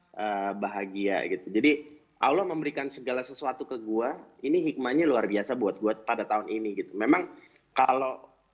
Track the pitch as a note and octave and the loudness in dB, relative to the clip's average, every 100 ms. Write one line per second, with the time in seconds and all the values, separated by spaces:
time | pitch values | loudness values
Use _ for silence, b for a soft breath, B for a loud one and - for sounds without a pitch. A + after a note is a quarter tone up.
0 | _ - G#2+ G2+ G2 G2+ G2+ G2+ G2 G2 | _ -6 -2 0 -2 -2 -4 -4 -6 -2
1 | G2 F#2 E2 F#2 - G#2 D3 C#3+ - - | 0 0 0 -4 0 4 4 2 -4 -20
2 | _ - B2+ D#3+ F#3 D#3+ D3 C#3+ C#3 - | _ 0 2 2 0 -2 -4 -4 -8 -6
3 | B2+ B2+ B2+ C3+ C#3 B2+ C3+ B2 G#2+ A2 | -4 -4 -4 -6 -6 -6 -8 -8 -2 0
4 | B2 F3 - - C3+ F3 D#3 C3 B2 D3 | 0 -4 -14 -6 0 2 2 -2 0 2
5 | E3 A#2+ G2+ G2+ G2+ B2+ G2+ - G#2+ A2 | 4 4 2 0 0 0 0 2 0 0
6 | - A2+ G2+ G#2+ G2 A2 A2 F#2+ E2+ G2 | -2 -2 0 -2 0 -4 -4 -4 -4 0
7 | A2+ F3 F3 B B B _ - C3 C3 | 4 4 2 B B B _ 2 4 4
8 | C3 A#2+ - _ _ | 0 -6 -14 _ _